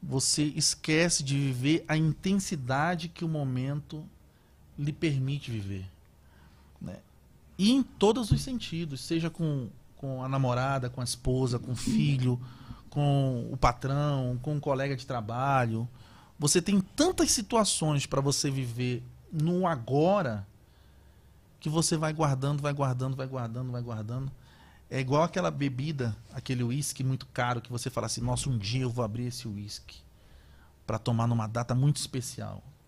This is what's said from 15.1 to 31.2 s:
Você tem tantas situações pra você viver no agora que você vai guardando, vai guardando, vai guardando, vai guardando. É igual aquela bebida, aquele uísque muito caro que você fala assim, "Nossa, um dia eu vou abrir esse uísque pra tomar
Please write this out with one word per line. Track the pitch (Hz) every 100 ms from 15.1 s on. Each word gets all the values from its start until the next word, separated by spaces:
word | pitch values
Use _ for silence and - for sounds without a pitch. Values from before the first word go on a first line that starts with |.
| 127 107 117 135 139 120 110 120 - - - - -
Você | 147 180
tem | 175 202
tantas | 185 - 330 359 320
situações | - 214 233 202 - 156 143 -
pra | 139
você | 139 139 147
viver | 135 127 117 123 120 123 - -
no | 160 156 180 185
agora | 151 113 135 160 202 151 107 98 - - - - - - - - - - -
que | -
você | 156 165 160
vai | 156
guardando, | 156 156 135 139 147
vai | 147
guardando, | 143 139 127 131 131
vai | 131
guardando, | 131 117 117 127
vai | 123
guardando. | 120 110 107 123 135 - - - - - -
É | 131
igual | 127 143
aquela | 170 - 175
bebida, | 147 143 123 147 147 120 104 -
aquele | 135 - 127
uísque | 120 131 147 -
muito | 131 131 -
caro | - 123 120
que | -
você | 117 131
fala | - 110
assim, | -
"Nossa, | 120 123 143
um | 123
dia | 98 123
eu | 127
vou | 120 113
abrir | 110 123
esse | 120 117
uísque | 101 104 - - - - - - - - - - - -
pra | 110
tomar | - 117